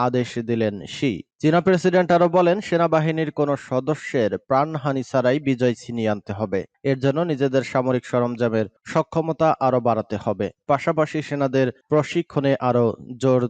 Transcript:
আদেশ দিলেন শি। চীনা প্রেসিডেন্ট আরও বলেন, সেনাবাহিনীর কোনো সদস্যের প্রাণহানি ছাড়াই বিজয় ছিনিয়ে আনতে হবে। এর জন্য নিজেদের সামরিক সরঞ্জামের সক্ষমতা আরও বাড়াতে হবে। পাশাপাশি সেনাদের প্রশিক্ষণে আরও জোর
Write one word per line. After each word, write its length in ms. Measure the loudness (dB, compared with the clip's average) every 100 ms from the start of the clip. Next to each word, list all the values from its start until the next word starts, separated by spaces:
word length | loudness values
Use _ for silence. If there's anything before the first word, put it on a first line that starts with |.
| 0
আদেশ 240 | 0 -2 -4 -4
দিলেন 260 | 0 0 -2 -10
শি। 260 | -4 -4 -4 -10 -2
চীনা 200 | 2 2
প্রেসিডেন্ট 480 | 2 2 2 2 4
আরও 160 | 4 4
বলেন, 280 | 4 2 2
সেনাবাহিনীর 720 | 0 0 2 2 0 -2 -4
কোনো 220 | -2 -2 -2 -2
সদস্যের 640 | -4 -2 -4 -2 0 0 -2 0
প্রাণহানি 560 | 0 0 -2 -4 -4 -2
ছাড়াই 280 | 0 2 0
বিজয় 340 | 0 0 0
ছিনিয়ে 380 | 0 -6 -4 -2
আনতে 180 | -2 -4
হবে। 280 | -6 -4 -4 -6 _
এর 160 | -4 0
জন্য 180 | 0 0 -2
নিজেদের 320 | 0 0 0
সামরিক 400 | 0 -2 0 -2 0
সরঞ্জামের 600 | -2 -2 0 0 0 -2 _ -4
সক্ষমতা 560 | -2 -2 -2 -2 0 0 2
আরও 200 | 2 2
বাড়াতে 360 | 0 -2 -2 -4
হবে। 300 | -4 -4 -4 -6 -2
পাশাপাশি 500 | -2 0 -2 -2 -4
সেনাদের 440 | -6 -4 0 2 0 -2 -2
প্রশিক্ষণে 640 | 0 0 -4 -2 0 0 0
আরও 240 | 2 2 2 -2 -10 -2
জোর 200 | 2 2 0